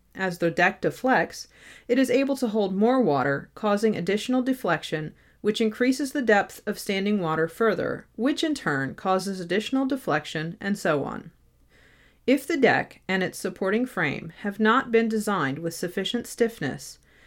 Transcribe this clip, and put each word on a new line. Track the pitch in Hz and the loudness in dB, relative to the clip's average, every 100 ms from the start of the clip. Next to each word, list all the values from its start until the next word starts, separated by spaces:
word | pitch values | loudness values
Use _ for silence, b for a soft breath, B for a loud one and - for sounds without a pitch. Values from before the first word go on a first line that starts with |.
| _ - | _ -6
As | 190 170 | -4 0
the | 170 | -2
deck | 156 180 196 | 2 2 2
deflects, | 165 - 262 214 - - - B B B - | -4 -2 2 2 2 -6 -18 B B B 0
it | 254 | 2
is | 254 | 4
able | 269 269 269 | 2 2 0
to | 233 | 0
hold | 214 196 | 0 0
more | 190 226 262 | 2 4 4
water, | 196 139 135 139 - - | 4 2 2 0 -6 -4
causing | 214 202 220 202 | 0 2 2 0
additional | 175 208 233 254 | 0 -2 0 0
deflection, | 254 254 185 160 - 156 156 b b b | 0 -2 0 -2 -2 -6 -6 b b b
which | - 214 | -2 0
increases | 226 214 247 262 277 | 0 2 2 2 -2
the | 294 | -2
depth | 226 202 196 - - | 4 4 2 -4 -8
of | 190 | -6
standing | - 196 196 208 | -2 -2 0 0
water | 165 156 165 | 0 0 0
further, | - 226 180 - - - - | 2 2 2 -2 -4 -10 -2
which | 254 302 320 | 0 0 0
in | 285 | -2
turn | 165 139 135 - | -2 -2 -2 -4
causes | 190 190 185 190 | 0 0 0 -6
additional | 175 185 214 269 269 | -2 -2 0 0 0
deflection, | 277 - 151 - 160 160 - | -2 0 -2 -2 -6 -6 -6
and | 196 202 | -4 -2
so | 180 147 | 0 0
on. | 120 110 165 - _ _ _ b b b b b - | -2 -8 -12 -20 _ _ _ b b b b b 2
If | 277 - | 2 2
the | 320 | 2
deck | 254 131 - - - | 4 4 0 -10 -4
and | 190 | -2
its | 180 - | -2 -4
supporting | 185 180 190 214 254 | -8 -4 -2 0 -2
frame | - 151 - 165 - | -2 -2 -2 -8 -10
have | 208 202 | -8 0
not | 214 247 254 | 4 4 4
been | 226 226 | 2 2
designed | 220 208 196 139 139 | 0 0 0 0 -2
with | 165 | -4
sufficient | 165 175 190 190 233 - | -4 -4 -2 -2 -4 -6
stiffness, | - 233 220 139 - - - b b | 0 -2 0 -6 -6 -12 -18 b b